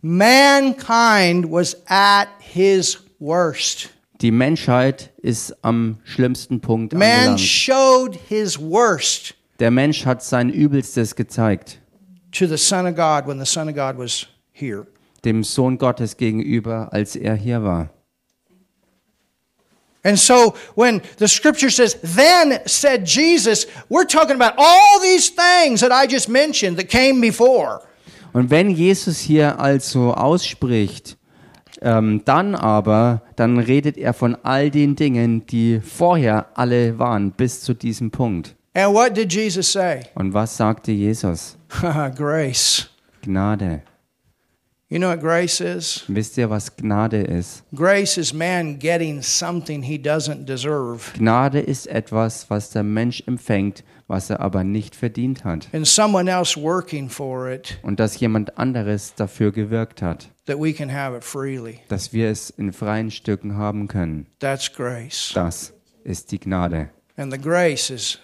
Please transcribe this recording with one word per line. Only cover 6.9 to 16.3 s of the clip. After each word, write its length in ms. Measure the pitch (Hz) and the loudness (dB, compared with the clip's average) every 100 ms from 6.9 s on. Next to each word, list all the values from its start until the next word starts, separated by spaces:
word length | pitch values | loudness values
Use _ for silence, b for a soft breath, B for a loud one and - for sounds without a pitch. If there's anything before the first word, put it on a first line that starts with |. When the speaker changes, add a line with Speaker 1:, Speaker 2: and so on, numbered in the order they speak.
Speaker 1:
Man 100 | 170 214 | 0 4
Speaker 2:
angelangt. 300 | 240 254 240 | 4 2 2
Speaker 1:
showed 720 | 190 - - 262 269 254 254 175 - | 0 0 2 4 6 4 2 -8 -6
his 300 | 214 208 143 | -4 -4 -6
worst 760 | 156 185 240 170 - - - - _ _ | -2 2 2 2 -2 -4 -8 -20 _ _
Speaker 2:
Der 100 | 117 | 2
Mensch 340 | 123 143 151 | 4 2 0
hat 180 | 131 127 | -2 -2
sein 280 | - 127 120 | -2 -2 0
Übelstes 640 | 170 151 139 131 - 110 - | 2 2 2 -2 -4 -4 -4
gezeigt. 600 | 98 - 110 95 - - _ _ _ - _ | -8 -2 0 0 -6 -20 _ _ _ -20 _
Speaker 1:
to 140 | - 185 | -2 -2
the 100 | 156 | 0
Son 280 | - 190 180 | 0 0 -2
of 80 | 165 | 0
God 300 | 160 151 139 | 0 0 -2
when 120 | 139 | -8
the 80 | 135 | -6
Son 220 | - 156 | -4 -6
of 60 | |
God 220 | 147 135 127 | -6 -6 -6
was 300 | 123 - - _ _ | -8 -10 -10 _ _
here. 340 | _ 139 101 117 _ _ _ | _ -8 -8 -12 _ _ _
Speaker 2:
Dem 180 | 120 113 | -2 0
Sohn 360 | 107 - 127 127 | 0 0 0 2
Gottes 380 | 127 120 117 - | 0 0 -6 -2
gegenüber, 680 | 117 | -2